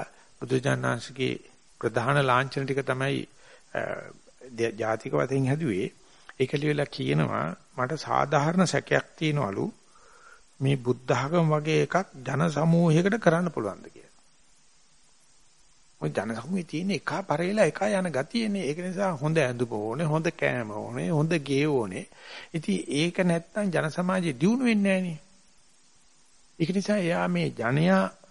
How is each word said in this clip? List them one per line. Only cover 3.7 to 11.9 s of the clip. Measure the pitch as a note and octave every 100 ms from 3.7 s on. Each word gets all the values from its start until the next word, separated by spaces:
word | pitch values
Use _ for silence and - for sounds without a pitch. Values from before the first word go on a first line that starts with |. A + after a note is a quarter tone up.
| - - - - - - _ C3 A#2 A2+
ජාතික | G#2 A2 A2 C3+
වශයෙන් | D3 C3+ C3+ C3
හැදුවේ. | D3 D#3+ F#2 B2+ - - - - -
ඒක | C3
ලියලා | D3 D3+ D3 C#3+
කියනවා | - C3+ D3+ C3 G#2+ D3+ F#3+ -
"මට | - B2+ D#3
සාධාරණ | - C3 C#3+ D3 D3+ F3+ F3
සැකයක් | C#3 - C#3+ -
තියෙනවලු | - D#3 D3 G#2 G2+ F3 - _ - - - - - - -
මේ | C3+ C3+
බුද්ධ | B2 B2 -
ආගම | B2+ C3+ F3 D#3+
වගේ | D3+ D3+ D3+
එකක් | C#3+